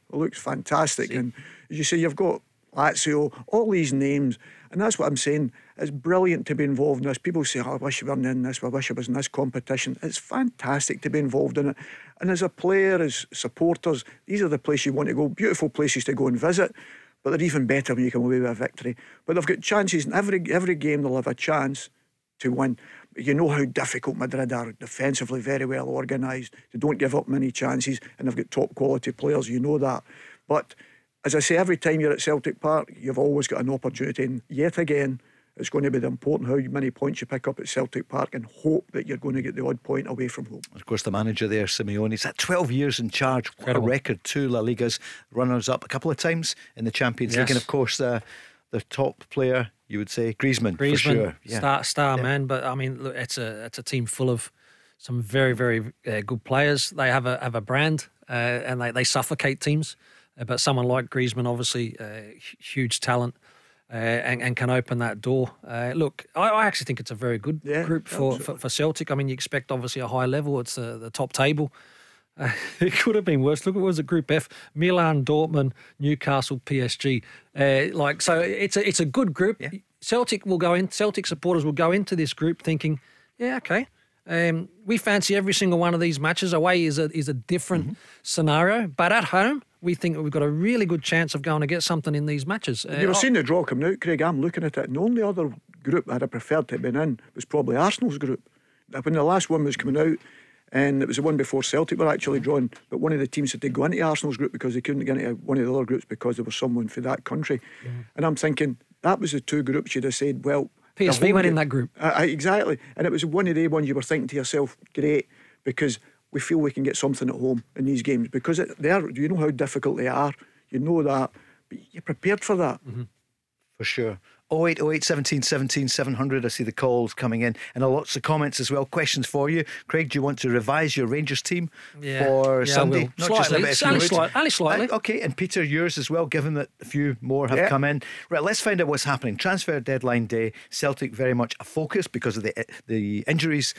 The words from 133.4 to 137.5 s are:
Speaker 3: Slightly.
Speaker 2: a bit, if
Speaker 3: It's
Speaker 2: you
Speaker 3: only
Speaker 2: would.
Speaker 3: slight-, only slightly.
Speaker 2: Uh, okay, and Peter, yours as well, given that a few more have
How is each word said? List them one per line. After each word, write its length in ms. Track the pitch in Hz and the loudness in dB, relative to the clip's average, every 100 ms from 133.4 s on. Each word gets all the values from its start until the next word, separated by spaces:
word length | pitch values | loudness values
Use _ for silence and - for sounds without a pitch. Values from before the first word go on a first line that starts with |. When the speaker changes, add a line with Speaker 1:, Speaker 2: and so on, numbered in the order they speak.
| 160 | 4
Speaker 3:
Slightly. 80 | 156 | 4
Speaker 2:
a 20 | |
bit, 60 | |
if 80 | 143 | 4
Speaker 3:
It's 80 | 139 | 4
Speaker 2:
you 40 | 285 | 4
Speaker 3:
only 100 | - | 4
Speaker 2:
would. 100 | - | 4
Speaker 3:
slight-, 280 | 175 165 - | 4 2 2
only 140 | 311 | 2
slightly. 380 | - 160 202 240 | 2 2 2 2
Speaker 2:
Uh, 80 | 220 | 0
okay, 240 | - 240 | -2 -2
and 160 | 170 131 | -2 -2
Peter, 260 | 185 190 | -2 0
yours 340 | 151 147 170 - | 0 2 0 -2
as 100 | 135 | -2
well, 180 | 165 160 | -2 0
given 280 | 156 147 | 0 0
that 140 | 147 139 _ | -2 -4 _
a 40 | |
few 320 | - 143 143 123 | -6 0 0 0
more 280 | 127 135 | 0 0
have 100 | 131 | 2